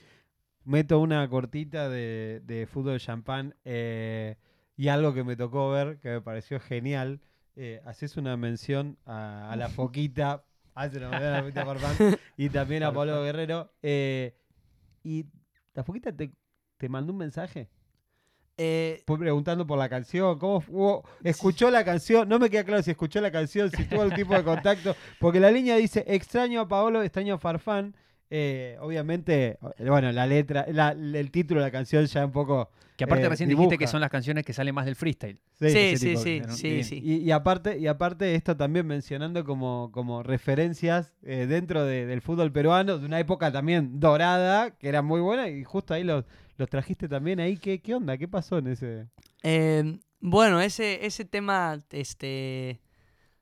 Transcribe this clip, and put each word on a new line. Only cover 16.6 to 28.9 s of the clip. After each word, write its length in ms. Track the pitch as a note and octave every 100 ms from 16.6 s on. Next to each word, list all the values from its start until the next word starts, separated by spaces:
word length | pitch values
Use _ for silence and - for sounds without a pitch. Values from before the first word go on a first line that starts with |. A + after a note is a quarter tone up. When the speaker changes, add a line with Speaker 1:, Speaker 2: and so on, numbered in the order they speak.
| _ _
Speaker 1:
te 120 | B2+
mandó 240 | C3 D3+
un 60 | G3
mensaje. 500 | D#3 D3 E3+ D#3+ A#2 _ _ _ _ _ _ _ _ -
Speaker 2:
Eh, 440 | E3 D#3+ D#3+ D#3+ -
Speaker 1:
Fue 120 | D#3
preguntando 480 | E3 D3 C#3+ E3+ D#3+
por 120 | C#3+
la 100 | C3
canción, 500 | B2+ A#2+ F3 F#3+ D#3
cómo 220 | F#3 G3
fu-, 420 | D3 F#3 G3 G3+ - -
escuchó 460 | E3+ D#3 F#3+ E3 A#3+
la 140 | B3
canción, 440 | F#3 F3 - A3+ G#3
no 100 | A#3
me 120 | A#3
queda 140 | G#3
claro 180 | F#3+ G#3
si 80 | E3
escuchó 300 | D#3+ D#3+ G#3
la 100 | G#3
canción, 380 | D#3+ D#3 G3+ G3+
si 140 | - -
tuvo 160 | G#3
algún 120 | G3+
tipo 200 | F3 F#3+
de 100 | G3
contacto, 500 | D#3+ E3 G3 G3+ F3+ - -
Speaker 2:
<laughs> 120 | -
Speaker 1:
porque 220 | E3+ F3
la 100 | G3
línea 260 | A#3+ B3+ A3+
dice, 280 | A3+ G#3+ -
"Extraño 540 | G3 - A#3+ B3 A#3
a 80 | G3+
Paolo, 340 | G3 A3 A3
extraño 320 | G3 - G3+
a 40 | F#3
Farfán", 580 | F3 E3 - G3+ G3+ G3+ _ _ _
eh, 440 | D#3 D3 C3+ B2+ A#2
obviamente, 800 | D3+